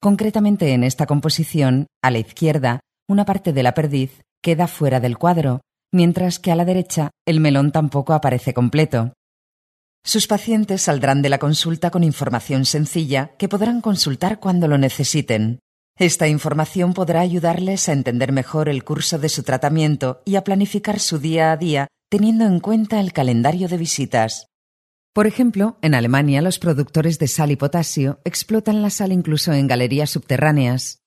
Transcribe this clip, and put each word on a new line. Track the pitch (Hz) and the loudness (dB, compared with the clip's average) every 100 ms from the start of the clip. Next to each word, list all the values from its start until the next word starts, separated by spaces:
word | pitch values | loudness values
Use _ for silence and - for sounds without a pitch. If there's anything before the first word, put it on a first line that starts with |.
Concretamente | 202 202 214 214 208 202 160 | 2 2 0 0 0 2 2
en | 127 | 2
esta | 123 127 147 | 0 0 0
composición, | 147 151 - 165 160 135 127 143 _ | 0 0 -2 -2 0 2 2 -2 _
a | 131 | -2
la | 120 | 0
izquierda, | 110 - 160 156 127 120 _ _ _ | -4 -2 0 2 0 -2 _ _ _
una | 196 202 | 0 0
parte | 196 190 | -2 -2
de | 139 | 0
la | 123 | 0
perdiz | 123 151 143 131 - _ _ | 2 0 0 -4 -6 _ _
queda | - 160 175 | -2 0 0
fuera | - 147 127 | 0 0 0
del | 123 117 | -2 0
cuadro, | 170 175 143 127 _ _ _ | 0 2 0 -2 _ _ _
mientras | 180 170 175 180 170 | 2 2 2 -2 -2
que | - | -2
a | 165 | 0
la | 175 | 0
derecha, | 185 175 - 151 _ - | 0 -2 -4 -4 _ -2
el | 160 | 2
melón | 156 139 143 | 4 4 2
tampoco | 151 151 143 135 | 2 0 -2 0
aparece | 156 147 123 - | 0 2 -2 -2
completo. | 123 123 147 156 123 117 - _ _ _ _ _ _ _ _ | 0 0 2 0 0 -4 -8 _ _ _ _ _ _ _ _
Sus | - 220 - | -4 -2 0
pacientes | 202 214 220 208 190 | -2 0 0 0 -2
saldrán | - 147 135 135 | 0 0 2 2
de | 143 | 2
la | 139 | 0
consulta | 147 151 165 165 170 | 0 0 -2 -2 -2
con | 180 | 2
información | 165 139 135 113 - 135 131 | 2 2 -2 -4 -2 -2 0
sencilla | 151 151 175 156 135 143 _ | 0 -2 -2 -2 -2 -2 _
que | 196 | -4
podrán | 202 220 240 | -2 -2 -2
consultar | 226 196 - 131 175 214 | 0 0 -2 -2 -2 -2
cuando | 190 180 165 | 0 2 2
lo | 143 | 2
necesiten. | 135 - 135 156 139 110 107 123 _ _ _ _ | 2 0 -2 -2 0 0 0 -4 _ _ _ _
Esta | 180 - 160 | 0 2 0
información | 151 156 151 156 190 175 | 0 0 -2 -2 0 0
podrá | 180 175 165 | 0 0 0
ayudarles | 180 175 165 170 185 190 - | 2 0 0 0 -2 -2 0
a | |
entender | 143 127 120 127 | -2 0 -2 0
mejor | 135 127 156 151 | -2 -2 -2 -2
el | 139 | -2
curso | - 151 - 170 | -4 -6 -4 -2
de | 151 | -2
su | - | -4
tratamiento | 139 131 143 160 156 143 131 131 - | -4 -2 0 2 2 0 -2 -6 -2
y | 196 | -2
a | |
planificar | 190 196 202 208 208 208 | 0 0 0 -2 -4 -4
su | - 160 | -4 -4
día | 160 160 160 | -2 2 2
a | 160 | 2
día | 170 147 139 _ _ | 0 -2 -4 _ _
teniendo | 208 214 226 226 | 2 2 4 2
en | 180 | 2
cuenta | 180 220 214 220 | 2 -2 0 -2
el | 190 | -2
calendario | 165 127 117 120 170 180 | -2 0 2 2 0 -2
de | 175 | -4
visitas. | 165 - 135 123 110 - - _ _ _ _ _ _ | -4 -4 -2 0 0 -4 -16 _ _ _ _ _ _
Por | - 214 | 0 0
ejemplo, | - 247 196 202 - | 2 0 2 -2 0
en | 156 | 0
Alemania | 139 117 135 147 139 | 2 2 2 2 2
los | 170 180 | 0 -2
productores | 175 143 143 - 160 156 | -2 0 -2 0 0 0
de | 143 | -2
sal | - 151 | 0 0
y | 143 | 0
potasio | 143 170 160 - 135 143 | 0 -2 -2 -2 -2 -2
explotan | - - - 220 214 214 | -8 -8 -2 -2 0 0
la | 208 | 0
sal | - 196 | -2 -2
incluso | 185 165 151 - | 0 0 -2 0
en | 156 139 | 0 2
galerías | 127 123 139 147 | 2 0 0 -2
subterráneas. | - - 127 151 151 127 127 - - | -4 -2 0 2 2 2 0 -4 -14